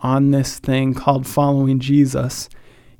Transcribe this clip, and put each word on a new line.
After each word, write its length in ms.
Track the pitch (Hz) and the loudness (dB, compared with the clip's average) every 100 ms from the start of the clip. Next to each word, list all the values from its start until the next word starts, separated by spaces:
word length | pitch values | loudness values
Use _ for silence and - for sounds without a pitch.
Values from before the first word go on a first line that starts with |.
on 300 | 127 135 139 | -2 2 4
this 260 | 139 135 - | 2 0 -6
thing 340 | - 131 131 | -4 -2 -2
called 340 | 127 - 135 127 | -2 -2 -2 -2
following 520 | - 143 139 135 135 | 0 0 2 2 0
Jesus, 680 | 131 143 135 131 127 - - - - - - - | 2 2 4 0 -4 -8 -14 -18 -20 -20 -20 -10